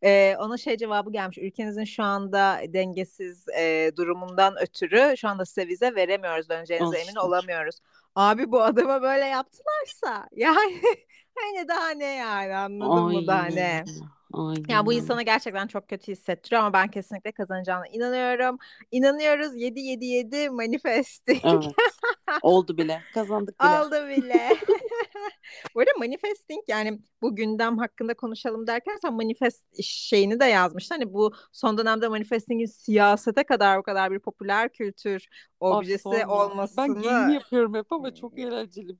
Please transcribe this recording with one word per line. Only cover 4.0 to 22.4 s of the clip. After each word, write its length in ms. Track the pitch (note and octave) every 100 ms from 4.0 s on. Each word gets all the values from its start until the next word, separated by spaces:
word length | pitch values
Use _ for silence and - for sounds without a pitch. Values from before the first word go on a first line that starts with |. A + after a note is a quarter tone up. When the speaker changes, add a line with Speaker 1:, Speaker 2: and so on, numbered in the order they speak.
| F3 F3 F3+ F#3 G3 F#3+
Speaker 1:
ötürü 560 | F3 - E3+ A3 C#4+ C4
şu 120 | G#3+
anda 160 | G3
size 240 | F#3 - F3
vize 260 | F3+ B3
veremiyoruz, 540 | G#3 F3+ G3 F3+ D#3+ D#3+
döneceğinize 380 | E3 E3+ E3+ E3+
Speaker 2:
Al 80 |
Speaker 1:
emin 140 | E3 F3
Speaker 2:
işte. 120 | G#3+
Speaker 1:
olamıyoruz." 560 | F#3 F3+ F3+ E3 D#3 - _ _ _ F#3+
Abi 360 | G3+ A3 B3+
bu 100 | A#3+
adama 400 | A3 A3+ C4 C4+
böyle 220 | C4 C4+
yaptılarsa 1040 | C4+ C4 C4+ _ D5+ D5+ C5+ - A#4 G#3 -
<laughs> 60 | -
yani 440 | D4 D#4+ G#4 F4 A#4 - _ _ _ B4
hani 280 | G#4 F#4+ D#4+
daha 220 | E4+ E4
ne 240 | D4+ C#4+
yani, 420 | C4+ A3+ G3+ G3 F#3+
anladın 480 | G3 G3+ C#3+ E3+
mı? 220 | E3+ F3 E3+
Daha 160 | F#3+
Speaker 2:
Aynen 120 | F3 F3
Speaker 1:
ne? 280 | F3 D#3+ D#3+
Speaker 2:
öyle. 200 | D#3 D#3 _ _
Aynen 360 | - D#3 D#3 D3+
Speaker 1:
Ya 180 | G#3+ G#3
bu 60 |
Speaker 2:
öyle. 100 | A#3+
Speaker 1:
insana 200 | A#3+ A#3+
gerçekten 440 | A#3 A3 A#3+ G3 G3+
çok 220 | G3+ -
kötü 240 | G3 -
hissettiriyor 500 | F#3+ - F3 - A#3
ama 100 | G#3
ben 160 | F#3+ G3
kesinlikle 440 | G3 - G3 G#3+
kazanacağına 540 | - F#3+ F#3 F#3 F3+ -
inanıyorum. 720 | A3+ B3 B3+ B3 B3 B3+ B3+ - - -
İnanıyoruz. 680 | B3+ C4+ D4 D4+ D4 D4+ A#3+
Yedi 240 | B3 A#3+
yedi 240 | C4+ B3
yedi 460 | B3 B3 A3+ C#4+ D4
manifesting. 880 | B3 A3+ C#4+ D4+ A#3 B3+ - - C4+
Speaker 2:
Evet. 300 | - - D3 B3+
Speaker 1:
<laughs> 680 | A#4+ - A#4 - - D4+